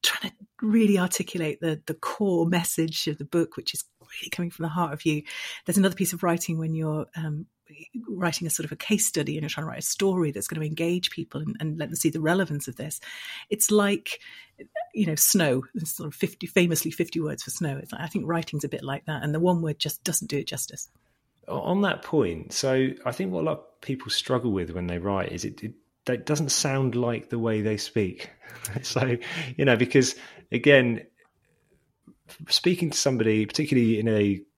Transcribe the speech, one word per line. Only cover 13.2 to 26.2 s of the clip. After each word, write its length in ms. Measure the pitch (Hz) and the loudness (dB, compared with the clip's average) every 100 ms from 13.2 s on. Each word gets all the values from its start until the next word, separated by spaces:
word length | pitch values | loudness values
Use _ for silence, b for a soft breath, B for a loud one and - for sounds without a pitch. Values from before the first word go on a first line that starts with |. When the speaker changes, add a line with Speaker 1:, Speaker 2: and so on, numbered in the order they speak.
| B B B | B B B
Speaker 1:
It's 180 | 214 - | 0 4
like, 500 | 208 202 202 - - B B B _ - 622 679 - | 4 4 0 -4 -12 B B B _ -14 -10 -8 0
you 100 | 180 | 0
know, 80 | 151 | 4
snow, 480 | - 196 156 131 - 220 | 4 4 4 2 -2 -8
it's 200 | 160 - | -6 -6
sort 120 | 165 | -8
of 80 | - | -4
fifty, 320 | 190 - 170 | -6 -4 -2
famously 420 | - 175 160 160 | 2 4 2 -2
fifty 300 | - 170 165 | -2 -4 -2
words 240 | 151 - | -4 -6
for 80 | - | -8
snow. 260 | - 160 139 | -4 -4 -4
It's 140 | - | -10
like, 100 | - | -10
I 60 | 156 | -6
think 180 | 202 156 | -6 -2
writing's 360 | 170 156 147 | -4 -2 -6
a 60 | 147 | -6
bit 140 | - | -6
like 220 | 139 139 - | -6 -8 -6
that, 160 | 147 | -6
and 120 | 147 151 | -2 0
the 40 | |
one 220 | 175 175 | 2 2
word 160 | 160 147 | 0 -4
just 260 | 151 - | -6 -4
doesn't 280 | - 170 - | -4 -4 -2
do 80 | 143 | -4
it 80 | - | -4
justice. 420 | 135 - - - _ _ _ _ _ - | -8 -8 -10 -16 _ _ _ _ _ -8
Speaker 2:
O-, 120 | - | -6
on 220 | - 190 | 0 2
that 180 | 196 - | 2 0
point, 520 | - 156 101 80 - | 0 2 2 -2 -6
so 360 | - 135 131 131 - 123 | -2 2 2 2 -2 -6
I 60 | |
think 200 | 120 190 | -4 -4
what 100 | 180 | -2
a 40 | 160 | -2
lot 120 | 156 | -2
of 220 | - _ | -8 _
people 280 | - 131 - | -6 -6 -2
struggle 420 | - - 127 120 | -4 0 0 2
with 200 | 95 82 | 0 -2
when 160 | 85 90 | -4 -4
they 100 | 87 | -2
write 340 | 95 98 - | 0 0 0
is 140 | 87 104 | -4 -8
it, 180 | 104 | -8
it, 100 | 107 - _ _ - | -12 -12 _ _ -4
it 180 | 123 | -4